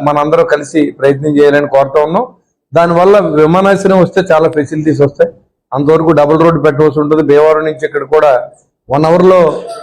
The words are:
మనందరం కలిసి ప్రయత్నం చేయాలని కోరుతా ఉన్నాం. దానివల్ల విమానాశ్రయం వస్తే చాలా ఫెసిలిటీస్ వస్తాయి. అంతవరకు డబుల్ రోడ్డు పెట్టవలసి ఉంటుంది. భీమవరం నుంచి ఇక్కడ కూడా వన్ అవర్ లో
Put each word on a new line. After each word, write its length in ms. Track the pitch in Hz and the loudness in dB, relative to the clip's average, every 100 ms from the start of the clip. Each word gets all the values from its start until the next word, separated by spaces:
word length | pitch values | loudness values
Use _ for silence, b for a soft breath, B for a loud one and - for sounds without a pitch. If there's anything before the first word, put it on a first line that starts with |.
మనందరం 440 | 143 147 151 165 165 | -2 -2 0 0 0
కలిసి 340 | 147 143 160 143 | -2 -2 -2 -2
ప్రయత్నం 400 | - 135 139 151 | -2 -2 0 -2
చేయాలని 340 | 143 147 143 143 | 2 2 2 0
కోరుతా 320 | 135 135 151 | 0 0 0
ఉన్నాం. 200 | 151 190 254 - _ _ _ | -2 -2 -6 -12 _ _ _
దానివల్ల 420 | 151 170 170 185 202 170 | -2 0 2 2 2 2
విమానాశ్రయం 680 | 151 156 180 196 190 190 190 | 0 2 2 0 0 0 2
వస్తే 180 | 175 190 | 0 -2
చాలా 260 | 175 156 160 | 0 0 0
ఫెసిలిటీస్ 520 | 151 139 156 151 135 | -2 -6 -4 -2 0
వస్తాయి. 280 | 143 - 170 - _ _ _ | -2 -2 -4 -6 _ _ _
అంతవరకు 400 | 131 143 160 160 | -4 0 0 0
డబుల్ 280 | 147 147 156 | 0 2 2
రోడ్డు 200 | 165 156 | 0 0
పెట్టవలసి 380 | 151 139 151 147 | -2 0 0 0
ఉంటుంది. 240 | 147 156 | -2 0
భీమవరం 420 | 143 147 156 156 156 | 2 2 2 0 -2
నుంచి 200 | 151 151 | -6 -6
ఇక్కడ 200 | 143 139 | -6 -2
కూడా 260 | 156 151 123 - - _ _ - | 0 2 0 -4 -16 _ _ -6
వన్ 160 | 135 160 | -2 0
అవర్ 200 | 180 180 | 2 4
లో 160 | 185 160 - - - | 4 2 -2 -10 -12